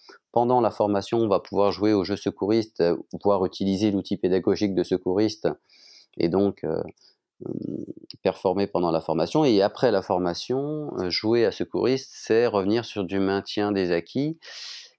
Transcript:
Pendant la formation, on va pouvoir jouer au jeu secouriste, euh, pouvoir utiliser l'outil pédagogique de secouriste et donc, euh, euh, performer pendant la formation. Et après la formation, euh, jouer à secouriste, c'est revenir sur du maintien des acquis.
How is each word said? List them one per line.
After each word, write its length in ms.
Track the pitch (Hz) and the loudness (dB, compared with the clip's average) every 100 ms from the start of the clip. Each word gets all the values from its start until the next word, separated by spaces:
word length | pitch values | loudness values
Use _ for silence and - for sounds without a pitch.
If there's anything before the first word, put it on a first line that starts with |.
| - - _ | -20 -20 _
Pendant 300 | 120 120 127 | 0 2 2
la 100 | 107 | 2
formation, 460 | - 104 101 - 117 | 0 0 0 -2 0
on 80 | 110 | 2
va 120 | 92 | 0
pouvoir 320 | - 95 101 | 0 0 0
jouer 220 | 90 107 | 2 2
au 100 | 104 | 2
jeu 120 | 90 98 | 0 -2
secouriste, 680 | 101 - 95 113 110 - | -4 -2 0 0 -2 0
euh, 140 | 85 80 - 87 | 0 0 -4 -4
pouvoir 260 | 101 98 90 | 0 2 0
utiliser 460 | - 98 95 107 | -2 -2 2 2
l'outil 260 | 98 - 98 | 0 -2 -2
pédagogique 560 | 92 92 104 92 104 | 2 2 2 0 0
de 100 | 92 | 0
secouriste 640 | 87 90 92 92 107 - - - _ _ - - _ - | 0 -2 0 0 0 0 -4 -4 _ _ -20 -20 _ -4
et 120 | 85 | 0
donc, 340 | 92 101 92 | 2 2 0
euh, 180 | 80 82 80 - _ _ _ _ - | -4 -4 -6 -12 _ _ _ _ -10
euh, 80 | - - - - - - - | -8 -8 -8 -10 -14 -20 -4
performer 440 | 95 - 95 92 98 | -2 0 0 0 0
pendant 220 | 90 87 | 0 0
la 100 | 80 | 0
formation. 460 | 80 80 87 160 147 | 0 -2 0 2 4
Et 160 | 101 | 4
après 300 | 101 - 127 | 2 2 2
la 100 | 98 | 2
formation, 880 | 92 90 90 85 - 131 147 151 147 - | 0 0 0 -4 -4 -4 -4 -6 -6 -4
euh, 120 | 90 | -4
jouer 360 | 78 110 117 107 | -2 0 2 2
à 60 | |
secouriste, 580 | - 90 92 110 131 - | 0 -4 -2 0 0 -4
c'est 360 | - - 110 120 | -10 0 2 4
revenir 380 | 101 95 117 113 | 2 2 0 -2
sur 180 | 104 | -6
du 160 | 92 98 | -4 0
maintien 520 | 95 98 - - 104 | 0 0 -2 -2 0
des 200 | 98 90 | 0 0
acquis. 480 | 85 - 127 147 160 - - - - - | 0 -2 -4 -4 -6 -14 -16 -16 -16 -20